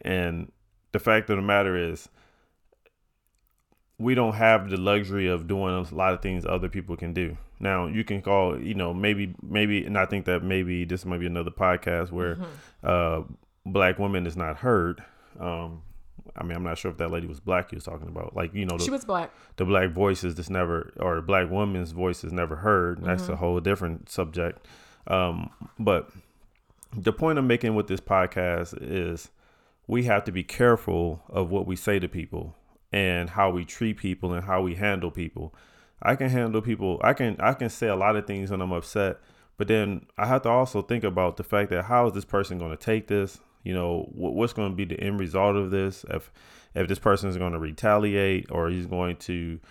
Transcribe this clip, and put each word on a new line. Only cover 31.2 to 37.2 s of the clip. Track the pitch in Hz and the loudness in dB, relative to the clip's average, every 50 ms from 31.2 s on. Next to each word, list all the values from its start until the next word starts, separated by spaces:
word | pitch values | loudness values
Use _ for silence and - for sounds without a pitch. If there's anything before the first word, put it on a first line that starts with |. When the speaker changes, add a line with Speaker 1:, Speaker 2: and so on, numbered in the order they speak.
| - - | -10 -4
Speaker 1:
of | - 95 92 82 | -2 -2 0 0
what | 95 98 90 | 0 -2 -2
we | 92 92 - | -2 -4 -2
say | - 107 101 98 | 0 0 2 2
to | 90 80 | 0 -2
people | - 90 78 - - 82 80 78 - - _ _ _ _ _ _ | -4 -8 -8 -8 -8 -10 -10 -10 -14 -18 _ _ _ _ _ _
and | - 101 98 92 90 87 87 87 | 0 0 2 2 2 0 -2 -2
how | 90 104 98 95 | 0 2 2 2
we | 90 90 85 | 2 0 -4
treat | - - - 120 110 104 - | -6 -6 -4 -4 -4 -2 -2
people | - 95 90 - - 87 87 | -4 -4 -4 -4 -4 -4 -4
and | 87 92 | -4 -2
how | 98 95 92 | 0 0 0
we | 95 90 82 | 2 0 -2
handle | 90 104 104 98 92 87 85 | 0 0 0 0 0 -2 -4
people. | - 92 85 78 - - 80 78 - - - - _ - _ _ _ _ | -4 -6 -8 -8 -8 -10 -12 -12 -14 -18 -20 -20 _ -20 _ _ _ _
I | - - 131 | 2 2 2
can | 131 135 131 | 2 2 0
handle | 127 123 120 113 110 110 | 2 2 0 0 0 0
people. | 107 120 110 107 101 92 85 - - | 0 0 -2 -2 0 -2 0 2 4
I | 113 139 | 4 4
can, | - | 4